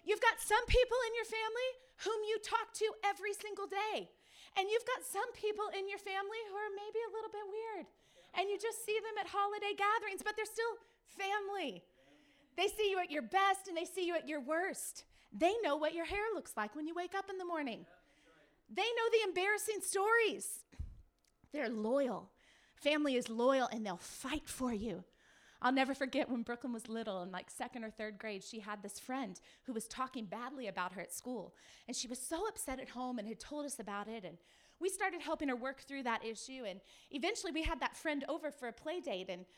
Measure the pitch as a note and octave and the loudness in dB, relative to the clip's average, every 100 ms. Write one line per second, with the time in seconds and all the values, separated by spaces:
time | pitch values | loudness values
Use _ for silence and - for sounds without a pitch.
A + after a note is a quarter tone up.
0 | - G#4 A4+ D#4 - - A#4+ B4 B4 B4 | -2 4 4 4 4 4 6 6 8 4
1 | A4+ A#4 A4 A4 A4 A4+ C5 B4+ - - | 2 0 -2 -2 -2 0 -2 -4 -14 -6
2 | - A4 G#4+ A4 G#4+ A4+ A4 - G#4+ - | -2 -2 0 -2 0 0 0 0 -2 2
3 | G4+ G4+ G4+ G4+ G#4+ G4 G4 G4 G#4+ D#4 | 0 0 -2 -4 -6 -6 -4 -2 0 -2
4 | F3 - - - - - G4 A4 A#4 B4+ | -4 -14 -20 -20 -6 0 2 2 2 -4
5 | - G4+ B4 - G#4 G#4+ G#4 G4 G4 G4+ | -2 -2 -2 -2 -2 0 -2 -2 -4 -4
6 | G4+ F#4+ G4+ A4+ G#4+ G4 G#4+ G4+ G#4 A4 | -2 -2 -2 -4 -6 -4 -4 -4 -4 -2
7 | A4+ G#4+ G#4+ G4+ G4+ G#4+ A4+ G4+ - _ | -2 -4 -6 -6 -6 -6 -4 -6 -8 _
8 | _ - - - G4 G4 A4 - - G#4+ | _ -20 -8 -2 0 0 -2 -4 0 0
9 | A4 G#4+ F#4+ G4+ G4+ G#4 G#4 G4+ G4+ A4 | 0 -4 -2 2 2 2 -2 2 4 4
10 | G#4 F#4+ G#4+ G#4+ G#4+ - A#4 A4+ - _ | 2 -4 -4 -2 -4 0 0 -2 -10 _
11 | _ - G4 G#4 G4 G4+ D4 F3 - _ | _ -4 0 2 0 -2 -2 -4 -14 _
12 | - - _ _ _ - G4+ - G#4 F#4+ | -20 -20 _ _ _ 2 2 4 4 4
13 | F4+ D4 A3+ F#4+ G4 F#4+ G4 E4 F4+ F#4+ | 2 0 2 6 6 6 0 -2 -2 0
14 | F4 E4+ B3+ D4+ B3+ D#4+ F#4 - - - | 2 2 0 -4 2 2 2 0 -6 -8
15 | - - - G3+ E4 A4+ F4+ D4 D4+ E4 | -16 -20 -12 4 4 6 2 4 2 0
16 | E4 G4+ A4 F4+ - - G#3 D4 D#4 E4+ | -2 0 0 -2 -4 -4 -4 -2 -4 -2
17 | F4+ G4 G4 F#4+ F4 E4 C#4 G#3+ F3+ - | -2 -2 -4 -6 -2 -2 -2 -6 -10 -20
18 | _ _ - - - _ - A3 A4 A#4+ | _ _ -20 -20 -20 _ -6 0 2 4
19 | A4+ A4 G#4 F4+ F#4+ G#4+ G#4+ G#4 - G4 | 6 6 4 2 4 2 0 -2 0 4
20 | G4+ A#4 G#4+ G3+ - - - - - - | 6 8 6 2 -6 -8 -12 -10 -10 -10
21 | - _ _ _ _ D4+ D4 A3 G#3+ C#4 | -20 _ _ _ _ -4 -2 0 2 4
22 | C4 F3+ F#3+ _ - - _ - C#4+ D4+ | 4 0 -6 _ -20 -20 _ 0 4 4
23 | D4 B3 B3 A3+ B3 C4+ B3 A#3+ G#3 A3 | 6 4 2 4 6 6 4 0 -4 -4
24 | - - C4 D4+ - - B3+ G#3+ A3+ F3+ | -8 -10 -4 -4 -4 -2 0 0 -2 -6
25 | - _ _ - - - B3 C4+ C4+ C4+ | -8 _ _ -20 -20 -2 2 4 2 2
26 | B3+ C4+ - B3 A#3 A#3+ B3+ A3+ A3 A3+ | 0 2 2 0 -2 -4 -4 -6 -4 -4
27 | A3 F#3+ F3+ F#3 - - B3+ B3 A3 G#3+ | -2 -4 -4 -6 -8 -8 -6 -6 -8 -6
28 | G#3+ G3+ A3 G3 F#3+ A3+ G#3 G#3 G3 - | -8 -6 -6 -6 -8 -10 -8 -8 -8 -10
29 | - C4 A3 F3 - - - A3 - - | -4 -4 -4 -6 -14 -16 -6 -6 -4 -4
30 | C4 B3+ G#3 G#3 B3 C#4 A3 F#3 F3+ F#3 | -4 -4 -6 -6 -8 -6 -6 -2 -4 -4
31 | E3 - B3 B3 F3 - - - - - | -8 -8 -6 -6 -6 -14 -20 -20 -8 -6
32 | A3+ B3 - E4 G#4 - - C4 - A#3+ | -4 -6 -4 -2 -2 -2 -6 -4 -6 -6
33 | B3+ A#3+ G3+ G#3+ - D4 C#4+ - G#3+ G3+ | -4 -4 -4 -8 -8 -6 -4 -6 -4 -4
34 | G#3 A3+ F3+ F3 _ - - - F4+ F#4+ | -4 -6 -8 -12 _ -20 -20 -2 0 2
35 | G4 E4+ C#4+ D#4+ C#4+ B3 C4 C4+ - C#4 | 2 0 -2 0 2 0 -2 -6 -6 -4
36 | B3 A3+ A3+ G#3+ - C4 A3 F#3+ - - | 0 0 -2 -6 -8 -6 -6 -6 -12 -20
37 | - C#4 E4+ A#4 F#4 D4+ D#4+ D4+ C4 - | -8 0 0 0 0 0 0 2 0 -2
38 | D#4+ D4 C#4 D#4+ D#4 - A#3+ A3+ D#4 F4+ | -2 0 0 -2 -4 -6 -8 -8 -6 -4
39 | C4+ F#3+ F#3 F3+ F3+ | -4 -4 -4 -8 -10